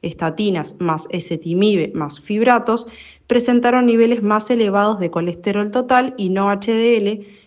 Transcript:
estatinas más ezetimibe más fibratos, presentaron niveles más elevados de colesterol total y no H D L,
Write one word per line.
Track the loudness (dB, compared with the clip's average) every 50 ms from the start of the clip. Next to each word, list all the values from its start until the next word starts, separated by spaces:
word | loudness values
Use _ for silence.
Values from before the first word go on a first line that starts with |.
estatinas | -12 -10 -8 -6 -6 -4 -4 -2 -2 -2 -2 -2 -4 -8 -8 -4
más | -2 -2 -2 -4 -4 -8
ezetimibe | -8 -8 -6 -6 -8 -6 -4 -2 0 2 2 2 2 2 0 -2 -4
más | -6 -8 -8 -10 -12
fibratos, | -8 -4 -2 0 4 4 4 2 2 0 -2 -4 -4 -8 -18 -20 -20 -20 -20 _ _ 0
presentaron | 0 0 2 2 2 2 4 4 2 4 4
niveles | 4 4 4 4 4 2 0
más | 0 0 0 0 0 0
elevados | 0 2 2 2 2 2 2 2 0 0
de | -2 -4
colesterol | -2 -2 -4 -4 -4 -4 -4 -4 -2 -2 -2 -2
total | -2 -2 0 2 2 2 2 0 -2 -4
y | -4 -2
no | 0 0 0 0
H | 0 -2 -2 -2 0
D | 2 4 4 4 2
L, | 2 0 -4 -6 -8 -14 -20 -20 _